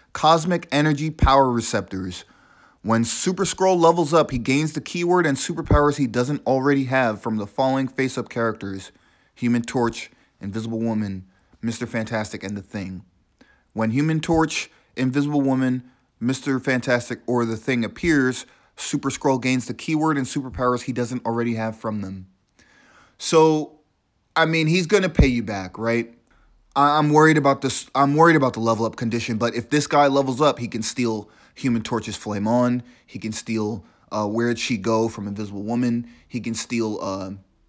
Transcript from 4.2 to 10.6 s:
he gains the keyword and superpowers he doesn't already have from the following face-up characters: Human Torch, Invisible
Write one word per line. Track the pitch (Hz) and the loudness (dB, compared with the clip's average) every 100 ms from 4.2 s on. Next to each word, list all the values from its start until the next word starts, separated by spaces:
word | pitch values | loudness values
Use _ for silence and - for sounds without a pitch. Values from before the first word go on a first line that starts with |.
| 143 | 2
he | 127 | 0
gains | 117 139 156 | 0 0 0
the | 156 | -4
keyword | - 175 175 175 165 | -6 -2 2 2 2
and | 135 | 0
superpowers | - 165 - 147 147 143 | -4 -4 2 4 4 2
he | 127 | 0
doesn't | 117 123 147 - | 0 -2 -2 0
already | 131 135 139 | 0 2 2
have | 131 131 120 104 | 2 0 0 -2
from | 117 110 | -4 -4
the | 101 | -4
following | - 131 135 131 | -2 0 0 -2
face-up | - 135 127 - | -2 -4 -4 -6
characters: | 120 117 107 98 95 - _ _ _ _ | -4 -4 -4 -8 -10 -14 _ _ _ _
Human | - 120 120 | -4 0 0
Torch, | 117 131 117 113 - _ _ _ | 0 -2 -2 -2 -12 _ _ _
Invisible | 98 110 | -10 -8